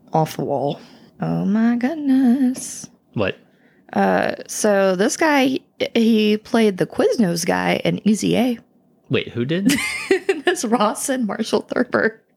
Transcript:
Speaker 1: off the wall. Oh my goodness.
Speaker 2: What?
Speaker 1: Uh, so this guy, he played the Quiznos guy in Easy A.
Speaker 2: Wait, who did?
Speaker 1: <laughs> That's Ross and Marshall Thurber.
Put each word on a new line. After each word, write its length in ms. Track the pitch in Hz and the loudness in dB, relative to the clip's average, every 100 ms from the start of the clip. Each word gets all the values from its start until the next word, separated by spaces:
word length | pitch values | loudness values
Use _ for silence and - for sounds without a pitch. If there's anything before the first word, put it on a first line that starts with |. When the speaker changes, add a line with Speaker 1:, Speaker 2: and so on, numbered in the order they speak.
| _ | _
Speaker 1:
off 240 | 160 156 - | -2 -2 -4
the 80 | |
wall. 360 | 147 139 143 - - - - - | -4 -2 -4 -6 -12 -20 -20 -8
Oh 240 | 165 165 | -4 -2
my 320 | 185 214 233 240 | 0 0 0 0
goodness. 1120 | 247 320 285 262 254 262 254 262 - - - _ _ | -2 -2 0 4 4 4 2 -2 -8 -14 -18 _ _
Speaker 2:
What? 240 | - 95 - _ _ _ _ - | -2 -2 -4 _ _ _ _ -6
Speaker 1:
Uh, 420 | - 196 185 - - - | -2 2 2 0 -4 -10
so 480 | - 214 196 196 180 | -2 0 2 2 2
this 200 | 226 - | 0 2
guy, 420 | 330 285 262 262 - - - | 2 2 2 -2 -8 -8 -2
he 440 | 233 226 220 214 214 | 2 4 4 2 0
played 400 | - 226 214 185 | 0 2 2 2
the 80 | 160 | -2
Quiznos 580 | - 415 403 190 170 175 | 0 0 2 0 0 -2
guy 340 | 180 180 - | 0 0 0
in 220 | 175 170 202 | 0 0 0
Easy 300 | 214 190 180 | 0 2 0
A. 220 | 247 233 - _ _ _ - | 0 -4 -10 _ _ _ -4
Speaker 2:
Wait, 200 | 117 - | -2 -2
who 160 | 117 | -4
did? 280 | 127 170 202 277 - - - | -2 0 0 0 -2 -8 -2
Speaker 1:
<laughs> 340 | 381 - 320 | -2 0 -2
That's 200 | 359 370 | -2 -2
Ross 440 | 226 240 214 277 - | 0 0 0 0 -4
and 180 | 262 214 | -2 -2
Marshall 360 | - 220 220 | -4 -2 -2
Thurber. 580 | - - 247 - - - _ | -2 -2 0 0 0 -2 _